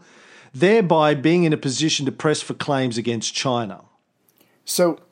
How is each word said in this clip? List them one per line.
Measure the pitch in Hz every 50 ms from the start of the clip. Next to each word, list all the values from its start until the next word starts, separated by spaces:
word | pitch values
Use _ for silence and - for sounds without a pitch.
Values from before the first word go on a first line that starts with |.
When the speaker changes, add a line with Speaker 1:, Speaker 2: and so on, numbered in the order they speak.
| _ _ _ - - - - - - - -
Speaker 1:
thereby | 131 165 196 220 226 190 160 165 156 151 151 151
being | 139 127 156 175 180 175
in | 160 151
a |
position | 147 - 139 123 135 156 151 - - 139
to | 135
press | - - - 156 151 -
for | - - 127
claims | - - - 139 135 131 123 110
against | 120 110 117 117 113 110 - -
China." | - - 135 123 120 113 98 92 - - _ _ _ _ _ _ _ _ _ _ _ _ _ _ _ _ -
Speaker 2:
So, | - - 180 170 156 - _ _